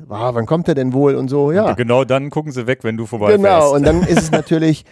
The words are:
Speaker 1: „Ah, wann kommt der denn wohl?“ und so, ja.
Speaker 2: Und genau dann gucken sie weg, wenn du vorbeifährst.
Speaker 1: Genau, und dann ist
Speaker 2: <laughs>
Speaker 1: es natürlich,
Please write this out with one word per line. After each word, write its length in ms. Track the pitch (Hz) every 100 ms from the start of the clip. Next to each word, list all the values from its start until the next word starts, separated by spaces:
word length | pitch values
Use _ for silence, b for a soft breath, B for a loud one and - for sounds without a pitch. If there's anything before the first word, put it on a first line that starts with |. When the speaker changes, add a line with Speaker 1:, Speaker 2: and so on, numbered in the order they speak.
| 143
Speaker 1:
„Ah, 260 | 104 123
wann 120 | 117 110
kommt 220 | 165 175
der 80 | 139
denn 180 | 127
wohl?“ 220 | 131 143 135
und 120 | 131
so, 240 | 143 143
ja. 180 | 185 196
Speaker 2:
Und 80 | 110
genau 280 | 117 123 123
dann 240 | 135 143
gucken 240 | 156 151
sie 140 | 123 117
weg, 160 | 131
wenn 120 | 113 113
du 100 | 113
vorbeifährst. 360 | 113 104 208
Speaker 1:
Genau, 300 | 196 170 143
und 100 | 143 143
dann 180 | 170
ist 140 | 180 165
Speaker 2:
<laughs> 20 |
Speaker 1:
es 100 | 156
natürlich, 540 | 156 - 160 160 151 -